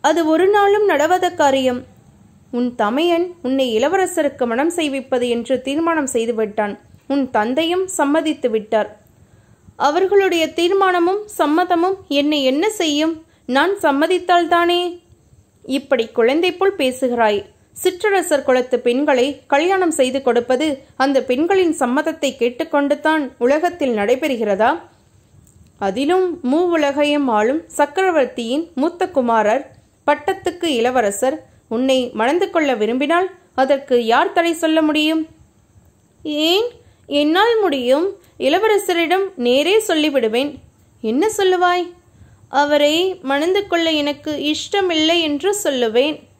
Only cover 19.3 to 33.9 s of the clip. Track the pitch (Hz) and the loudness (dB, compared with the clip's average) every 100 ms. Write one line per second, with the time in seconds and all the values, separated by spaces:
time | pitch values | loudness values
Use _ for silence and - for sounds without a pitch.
19.3 | 277 _ 269 339 381 349 294 254 262 262 | -4 _ 0 2 0 0 0 0 0 0
20.3 | 240 240 254 311 269 - - 269 269 254 | 0 0 0 0 -4 -10 -2 0 0 0
21.3 | 254 339 392 349 - 240 269 311 320 277 | -2 2 2 2 0 0 0 -2 -2 -4
22.3 | 262 233 247 320 294 285 285 311 311 254 | 0 -2 -2 -2 0 0 0 0 0 -2
23.3 | - 240 294 349 349 269 220 202 262 311 | -2 0 2 0 -2 -2 0 0 0 0
24.3 | 240 214 196 233 339 - _ _ _ _ | -2 -2 2 0 0 -10 _ _ _ _
25.3 | - _ _ - _ 196 202 285 370 359 | -20 _ _ -20 _ -4 -2 0 0 0
26.3 | 320 247 302 359 330 285 277 294 294 269 | -4 -2 0 2 0 0 0 0 0 0
27.3 | 214 220 302 - - 294 370 381 320 247 | 0 0 -2 -6 -2 -2 0 0 2 0
28.3 | - 226 277 330 - 311 349 370 285 240 | -4 -4 -4 -4 -4 -4 -2 -2 0 2
29.3 | 226 208 254 - - _ _ - 294 294 | 2 2 0 -4 -20 _ _ -2 0 -2
30.3 | 381 359 349 339 247 240 254 208 202 262 | -4 -6 -4 -2 0 0 2 0 0 -2
31.3 | 311 - _ _ 226 262 262 247 214 233 | -4 -12 _ _ -2 0 0 0 -2 0
32.3 | 339 381 339 285 233 214 254 294 339 370 | 0 0 0 0 0 -2 -2 0 0 -2
33.3 | - _ - 262 277 - | -8 _ -2 0 0 2